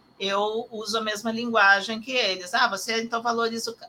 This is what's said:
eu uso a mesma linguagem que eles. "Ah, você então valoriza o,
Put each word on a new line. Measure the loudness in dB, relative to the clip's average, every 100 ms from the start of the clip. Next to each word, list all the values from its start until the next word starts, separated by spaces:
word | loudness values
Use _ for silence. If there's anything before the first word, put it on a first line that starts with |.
| _ -8
eu | -2 0 0 -2 -6
uso | -10 -4 -2
a |
mesma | -2 -2 -4
linguagem | -4 0 6 6 6 2 -6
que | -2
eles. | 0 0 -2 -2
"Ah, | 0 2
você | 0 -2 -4
então | -2 -2
valoriza | -2 0 -2 -2 -6
o, | -10